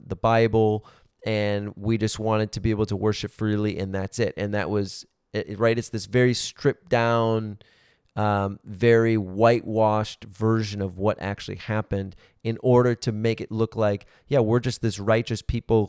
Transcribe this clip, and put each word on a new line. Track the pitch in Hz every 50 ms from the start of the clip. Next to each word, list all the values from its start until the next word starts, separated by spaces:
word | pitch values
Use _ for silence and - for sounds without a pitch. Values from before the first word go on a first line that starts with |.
| -
the | - 95
Bible, | - - 113 117 113 117 110 110 113 110 107 107 107 - - _ _ _ _ _ _ -
and | 110 110 107 104 104 101 101 104 104 -
we | - 101 110 117
just | 104 113 107 - -
wanted | 107 110 110 107 107 104
to | - 101
be | 107 113
able | 107 104 107
to | 101 101
worship | 92 104 107 104 - 107 101
freely, | - - 113 107 104 104 107 107 - -
and | 98 95 98
that's | 95 95 - - 120
it. | 110 - -
And | 80 104 101 104
that | 104 82 82
was, | 104 104 98 95 - - - _ _ _ _ _ -
it, | 107 - - 104
right? | 95 117 113 113 117
It's | - -
this | - 107 -
very | - 123 127 127 127 117
stripped | - - - - - - 139 - _ _ -
down, | 127 117 117 117 117 117 113 113 113 110 110 104 101 - _ _ _ _ _ _ _ _ _ _ -
um, | 104 107 104 101 101 98 98 98 - _
very | 104 101 92 117 117 117 113 117 113 113
whitewashed | 107 95 92 92 101 113 117 120 117 - 110 107 110 110 107 107 107 107 - - _ 120
version | 104 92 - 110 110 113 110 107 101 101 101
of | 98 92 90 92
what | 98 107 - -
actually | - 98 101 - - - 95
happened | 90 - - 107 110 101 - 101 98 98 95 - - _ _ _ _ -
in | 113 113 -
order | - 127 123 123 123 123 113
to | - - 123
make | 107 107 110 113 110 -
it | 95 -
look | 110 110 113 - -
like, | 110 107 104 101 - - _ _ _ _
yeah, | - 143 135
we're | 113 107 117 123
just | 117 127 - - 117
this | 110 92 101
righteous | 98 110 110 117 117 - 113 -
people | - - 120 113 - - 113 110 101